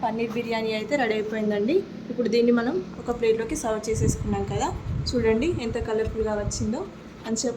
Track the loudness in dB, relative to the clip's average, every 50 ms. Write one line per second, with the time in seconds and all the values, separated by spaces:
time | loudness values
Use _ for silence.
0 | 0 -2 0 0 -2 0 -2 -4 -2 -2 -2 0 0 0 -2 -2 0 0 0 2
1 | 2 2 2 0 0 -2 -2 0 0 2 2 2 2 4 2 2 2 0 -10 -12
2 | -10 -6 -4 -2 0 4 4 6 6 6 6 4 4 0 -2 -2 -4 -6 -10 -8
3 | -4 -4 -2 2 2 2 2 2 0 -2 -4 -2 -2 -2 -2 -2 -2 -2 0 2
4 | 2 2 2 0 -2 -2 0 0 0 -2 -2 -2 -2 -2 -2 -4 -4 -4 -4 -2
5 | -2 0 0 2 4 4 4 4 2 0 0 0 -2 -2 -4 -4 -2 -2 0 0
6 | 0 -2 -2 -2 -2 -2 -2 -2 -2 -4 -2 -2 -2 -2 -2 -2 -4 -8 -10 -14
7 | -16 -16 -16 -12 -6 -4 -2 0 0 -2 -2